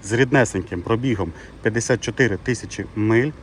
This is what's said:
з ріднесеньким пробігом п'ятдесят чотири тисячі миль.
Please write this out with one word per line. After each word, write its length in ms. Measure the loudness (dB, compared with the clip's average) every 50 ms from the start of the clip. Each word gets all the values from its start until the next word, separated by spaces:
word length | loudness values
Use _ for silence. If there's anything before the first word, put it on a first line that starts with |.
| -4
з 80 | -2
ріднесеньким 680 | 2 2 2 4 6 4 4 4 0 -4 -4 -4 -6 -8
пробігом 500 | 0 0 0 0 2 -2 -2 -2 -2 -6 -6 -12 -18 -18 -20 -4
п'ятдесят 400 | -4 -2 0 0 0 2 0 0
чотири 360 | 0 -6 0 2 2 2 2 -2
тисячі 480 | -2 -4 -4 -4 -4 -12 -10 -10 -10 -8 -4
миль. 360 | -2 0 2 2 2 2 0 -4 -8